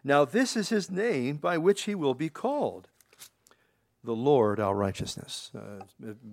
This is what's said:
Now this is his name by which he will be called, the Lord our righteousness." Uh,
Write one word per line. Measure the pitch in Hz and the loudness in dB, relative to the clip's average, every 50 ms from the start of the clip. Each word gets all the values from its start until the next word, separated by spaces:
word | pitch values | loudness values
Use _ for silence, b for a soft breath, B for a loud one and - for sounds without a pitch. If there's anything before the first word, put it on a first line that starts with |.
| b | b
Now | 135 143 143 147 | 4 4 4 4
this | 131 - 226 262 240 - | 4 4 2 0 2 0
is | 233 202 - | -2 -2 0
his | 233 214 175 - | -2 -2 -2 -2
name | 185 180 214 240 202 135 120 127 147 147 | -4 -2 -2 0 0 0 0 -2 -2 -2
by | - 175 175 165 | -2 -2 0 2
which | 160 185 202 196 - | 4 2 2 2 0
he | - 208 | -6 -4
will | 190 156 139 127 | -2 0 0 0
be | 123 151 160 | 0 -2 -6
called, | - - - 233 285 294 220 110 90 92 92 _ _ _ _ _ _ - - - _ _ _ _ b b b b b b b b b b - | -6 -4 -4 -2 -2 -2 -2 -4 -4 -8 -14 _ _ _ _ _ _ -20 -20 -20 _ _ _ _ b b b b b b b b b b -8
the | 117 117 | -6 -4
Lord | 113 123 143 147 131 110 104 101 104 | 0 2 4 6 6 6 4 4 2
our | 104 98 98 | 2 2 2
righteousness." | 101 101 98 95 - 98 87 - - - - - - - - - | 2 0 0 0 -2 -6 -8 -8 -12 -12 -14 -14 -14 -14 -14 -14
Uh, | 110 107 104 104 98 98 - _ - 107 110 107 110 117 110 | -14 -14 -14 -16 -16 -18 -20 _ -18 -16 -16 -16 -16 -18 -20